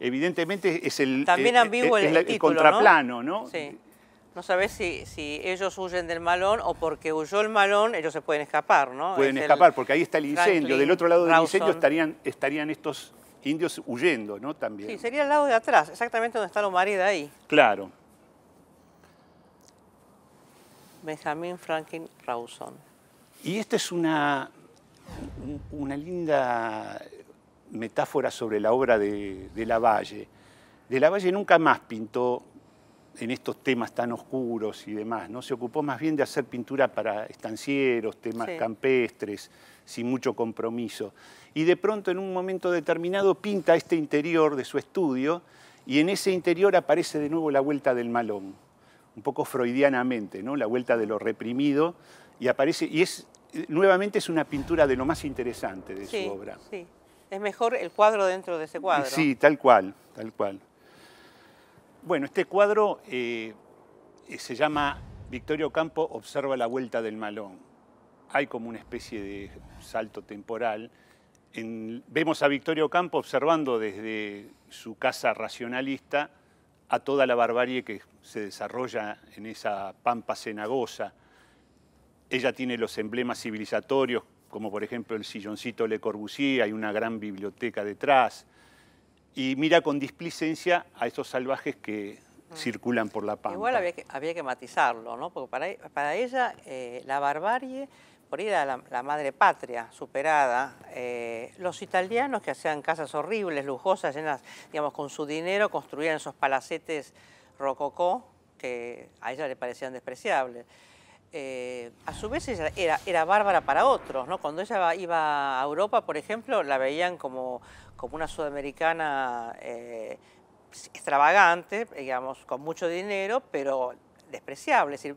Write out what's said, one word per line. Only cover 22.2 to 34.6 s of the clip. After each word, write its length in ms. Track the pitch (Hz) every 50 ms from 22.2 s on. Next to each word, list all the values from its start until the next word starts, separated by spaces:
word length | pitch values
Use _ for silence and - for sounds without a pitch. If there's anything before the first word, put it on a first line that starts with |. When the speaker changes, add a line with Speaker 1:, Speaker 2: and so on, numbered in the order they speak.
| -
Speaker 2:
Rawson. 480 | - 123 117 120 117 - - - 120 127 143 - - _ _ _ _ _ _ _ _ _ - -
Speaker 1:
Y 140 | 147 180 220
esta 180 | 208 - -
es 160 | 190 - - 180
una, 580 | 170 165 160 160 151 147 147 143 135 131 - - - - - _ _ _ _ _ - - - - 165 - - - - -
un-, 160 | 131 147 147 - - 156 151 143
una 140 | 135 139
linda 1040 | 143 151 170 180 175 170 156 147 139 131 123 120 117 113 113 110 107 107 104 101 - - - - - - - - _ _ _ _ _ _ -
metáfora 600 | - 107 113 107 - - 143 - - 147 127 117
sobre 300 | - - 123 113 107 104
la 120 | 104 107 120
obra 260 | 127 135 120 117 107
de, 500 | 101 101 104 101 101 98 95 92 95 98 -
de 120 | 104 117
Lavalle. 600 | 113 117 113 117 117 107 101 95 - 104 104 104 - _ _ - - - - - - - _ _ -
De 120 | 120 135
Lavalle 300 | 143 160 190 208 185 180 180
nunca 260 | 202 202 - 180 165
más 220 | 160 147 120 -
pintó 600 | - - 120 107 113 - - 127 123 123 120 - - - - - - - _ _ _ _ _ _ _ _ - -
en 120 | 120 113
estos 320 | 131 - - - - - -
temas 320 | 139 131 120 113 104 -
tan 180 | - 120 117 120
oscuros 720 | 110 - - 135 131 127 117 117 110